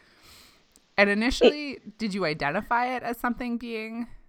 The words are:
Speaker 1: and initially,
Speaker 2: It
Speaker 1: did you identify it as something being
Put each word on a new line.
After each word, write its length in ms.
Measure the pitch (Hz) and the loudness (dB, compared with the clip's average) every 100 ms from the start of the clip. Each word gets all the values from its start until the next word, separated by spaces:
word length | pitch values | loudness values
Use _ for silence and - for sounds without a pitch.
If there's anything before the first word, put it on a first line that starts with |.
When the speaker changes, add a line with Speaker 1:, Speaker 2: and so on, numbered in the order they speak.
| _ _ - - - - _ - _ - | _ _ -20 -20 -20 -20 _ -20 _ 2
Speaker 1:
and 120 | 202 | 4
initially, 640 | 202 233 - 480 294 294 | 4 2 6 6 6 -2
Speaker 2:
It 220 | 254 - - | -10 -14 -6
Speaker 1:
did 140 | 214 | -4
you 120 | 190 | 0
identify 720 | 175 160 143 170 208 240 247 254 | 0 0 0 -2 0 0 0 -4
it 80 | |
as 140 | - 247 | -6 -4
something 380 | 247 240 247 233 | -2 -2 -4 -6
being 520 | 240 226 220 226 233 - | -6 -8 -8 -8 -10 -12